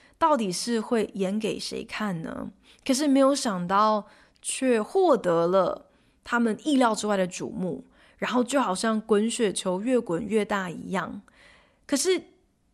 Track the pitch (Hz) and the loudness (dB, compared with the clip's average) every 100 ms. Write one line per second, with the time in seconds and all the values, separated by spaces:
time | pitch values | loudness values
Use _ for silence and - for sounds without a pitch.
0 | _ _ 330 285 202 175 - 226 214 233 | _ _ 2 2 0 -4 -2 -4 0 -2
1 | 202 196 190 214 208 - - - - - | -2 -2 -2 -2 -4 -6 -8 -10 -10 -8
2 | 214 170 - - - - _ _ - 262 | -6 -6 -8 -10 -12 -14 _ _ -2 0
3 | 302 269 269 277 240 185 175 196 214 214 | 4 6 6 4 -2 -4 0 4 4 2
4 | 202 - _ _ - - 262 233 214 381 | -2 -18 _ _ -10 -2 0 2 2 2
5 | 359 226 175 170 170 190 175 - - _ | 4 4 4 2 4 2 2 -2 -12 _
6 | _ _ - 240 233 202 311 262 240 220 | _ _ -4 0 0 -2 0 2 2 2
7 | 208 202 180 - - - 185 262 - _ | 0 0 -2 -4 -10 -6 -8 -8 -14 _
8 | - _ - 247 233 277 220 190 226 220 | -20 _ -2 -2 0 0 0 0 -2 -2
9 | 214 208 220 233 208 - 190 180 226 247 | 2 2 2 0 -2 0 -4 -4 0 0
10 | 240 165 202 214 208 202 180 156 180 180 | 0 -4 -2 -2 0 -4 -6 -10 -6 -6
11 | 160 202 - _ - _ _ _ - 277 | -6 -12 -18 _ -20 _ _ _ -4 -2
12 | 330 339 - _ _ _ _ | 0 0 -4 _ _ _ _